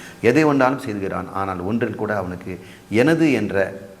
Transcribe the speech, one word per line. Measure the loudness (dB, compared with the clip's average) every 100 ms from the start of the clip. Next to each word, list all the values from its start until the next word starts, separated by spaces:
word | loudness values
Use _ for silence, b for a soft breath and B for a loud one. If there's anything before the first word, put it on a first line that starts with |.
| B B
எதை | 4 4
வேண்டாலும் | 4 4 2 0 -6
செய்கிறான். | -6 -6 -6 -6
ஆனால் | -6 -4 -4
ஒன்றில் | -2 -2 -2
கூட | -4 -4 -2
அவனுக்கு | -4 -8 -10 -12 B B B
எனது | 2 4 4 4
என்ற | 2 0 0 -2 -4 -16 -20